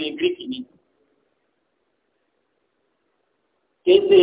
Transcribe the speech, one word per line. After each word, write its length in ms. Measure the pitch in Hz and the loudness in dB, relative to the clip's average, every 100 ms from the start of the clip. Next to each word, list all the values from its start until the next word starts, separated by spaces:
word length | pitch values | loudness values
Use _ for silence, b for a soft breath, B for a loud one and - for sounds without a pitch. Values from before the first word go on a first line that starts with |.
| 151 | -12
Greek 260 | 151 175 180 | -8 -8 -8
ni. 200 | 214 254 - _ _ _ _ _ _ _ _ _ _ _ _ _ _ _ _ _ _ _ _ _ _ _ _ _ _ _ _ _ _ _ 180 | -14 -16 -16 _ _ _ _ _ _ _ _ _ _ _ _ _ _ _ _ _ _ _ _ _ _ _ _ _ _ _ _ _ _ _ 0
Kì 40 | |
í 60 | 202 | 0
ṣe 160 | 196 190 | 4 4